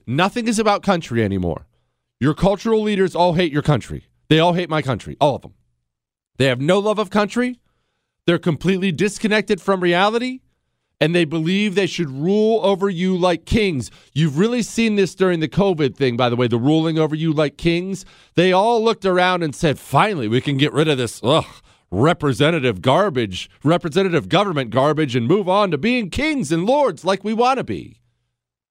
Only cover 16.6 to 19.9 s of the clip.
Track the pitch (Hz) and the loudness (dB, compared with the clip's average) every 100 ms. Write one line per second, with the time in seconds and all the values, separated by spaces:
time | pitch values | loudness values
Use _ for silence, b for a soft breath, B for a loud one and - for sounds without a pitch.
16.6 | 127 160 160 160 156 151 160 151 147 - | 2 2 2 0 0 0 -2 0 -2 -2
17.6 | 170 170 185 190 - b b - 185 180 | -2 -2 -4 -10 -12 b b 2 4 4
18.6 | 220 233 220 214 190 180 180 180 165 - | 2 2 2 0 0 2 2 0 -4 -2
19.6 | 160 127 - | -2 -2 0